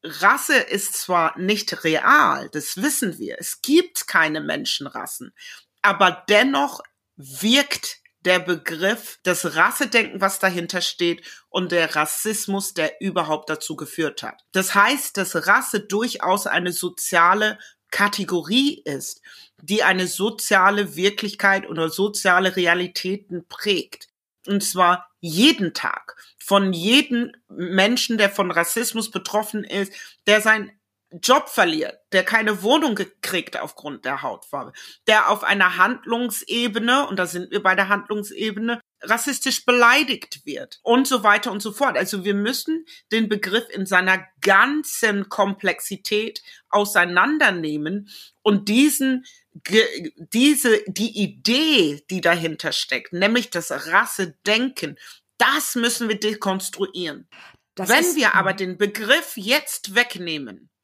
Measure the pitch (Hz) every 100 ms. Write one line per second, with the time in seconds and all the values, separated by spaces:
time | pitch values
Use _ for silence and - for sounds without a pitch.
0 | 165 - 196 247 - 269 - 196 - -
1 | - 175 160 - 185 208 - - 165 156
2 | - 294 240 139 139 151 - - 277 -
3 | 196 156 101 - - - - 320 359 -
4 | - 180 156 156 147 156 - - 139 123
5 | - - - _ - - _ _ 208 196
6 | 190 180 - 208 262 277 285 - - _
7 | _ - 135 135 208 269 285 - - -
8 | _ _ 185 180 165 170 - 165 190 220
9 | - - 185 175 170 147 190 - 254 233
10 | 214 185 196 - 190 175 170 185 - -
11 | 170 170 - - _ 190 180 175 160 156
12 | 151 - 220 214 - 196 196 - 156 -
13 | 196 175 156 156 - 151 - 147 147 -
14 | 156 - 113 - _ 190 190 202 214 277
15 | - 202 185 165 165 233 254 208 - 202
16 | 240 - 175 196 - 175 180 175 180 -
17 | - 175 170 202 214 214 - _ _ -
18 | 208 208 190 175 156 240 277 - 156 139
19 | - - - - - _ 151 214 160 185
20 | 185 - 208 220 - 202 185 208 190 147
21 | 190 208 208 - 196 196 - 165 160 160
22 | 208 202 190 180 190 185 175 175 180 -
23 | 185 202 _ 175 - - 208 185 - -
24 | - _ _ _ - 202 - 185 175 180
25 | - _ 170 160 277 226 175 - - -
26 | - - - _ - 196 196 170 190 269
27 | 285 240 240 - _ - 175 190 202 247
28 | - 220 202 196 185 170 170 226 233 226
29 | 214 185 190 214 214 214 - 196 202 -
30 | - _ - 214 214 220 202 _ _ _
31 | _ 175 - 277 311 - 175 156 - -
32 | _ 190 180 220 214 196 196 302 277 202
33 | 185 _ - 185 - - 151 - 151 131
34 | 131 139 139 98 - 139 120 - - -
35 | - 214 - 202 - 202 185 180 196 247
36 | - 233 247 - - 233 240 214 233 262
37 | 277 190 175 175 180 202 190 190 190 202
38 | - 208 202 - 220 202 226 233 _ _
39 | - 226 - 262 262 - - 247 240 269
40 | 269 240 - - - 139 - - - 240
41 | 262 247 208 208 233 202 214 202 269 -
42 | 190 202 190 202 208 262 - 330 320 -
43 | _ 226 220 208 190 214 240 - 190 185
44 | 185 185 - _ 196 196 247 302 - -
45 | 220 202 190 - 196 196 190 170 - 190
46 | - 214 226 - - - _ 208 202 202
47 | 175 180 233 311 262 175 156 151 151 202
48 | 202 - - _ 214 202 202 226 294 -
49 | 262 254 - _ _ 151 - 214 214 107
50 | 165 _ 165 226 277 294 247 208 196 190
51 | 220 202 185 127 214 254 320 269 156 143
52 | - 185 170 170 165 156 160 - - 123
53 | - 175 202 240 233 175 160 135 160 185
54 | 226 - 180 - 202 220 254 - 156 -
55 | - - _ - 240 294 - 247 233 233
56 | 226 208 214 214 196 190 - - 202 180
57 | 165 147 - - - _ _ - 190 262
58 | 349 294 226 - 190 190 185 185 208 208
59 | 214 311 - - 196 285 285 - - 202
60 | 240 180 170 156 127 92 _ _